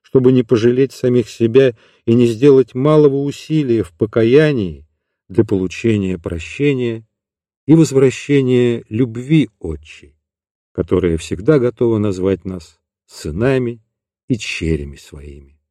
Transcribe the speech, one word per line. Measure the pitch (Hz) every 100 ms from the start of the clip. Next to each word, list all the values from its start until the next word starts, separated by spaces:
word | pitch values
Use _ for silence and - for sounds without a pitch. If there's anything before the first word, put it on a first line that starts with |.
чтобы | _ 135 127
не | 131
пожалеть | 117 117 117 123 135
самих | - - 123 113
себя | - 117 120 135 110 _ _
и | -
не | 117 120
сделать | 110 143 135 123
малого | 127 131 156 147 139
усилия | 143 135 - 156 139 113
в | 98
покаянии | _ 110 - 113 135 156 135 92 73 - _ _ _ _
для | 98
получения | 110 101 92 - 117 104 95 90
прощения | 95 85 82 - 143 135 120 113 113 _ _ _ _ _ -
и |
возвращения | 160 147 135 135 - - 143 131 127 123 117 -
любви | 110 127 113 127 160 113 _
Отчей, | 87 76 73 - 76 _ _ _ _ _ _
которая | - 87 95 87 82
всегда | - 87 113 151
готова | 120 - 120 110
назвать | 104 92 95 95
нас | 92 92 - _ _ _ _
сынами | - 85 78 131 131 123 120 _ _ _ _ _
и |
дщерями | 123 - - 80 80 71 69
своими. | - 73 73 71 67 71 _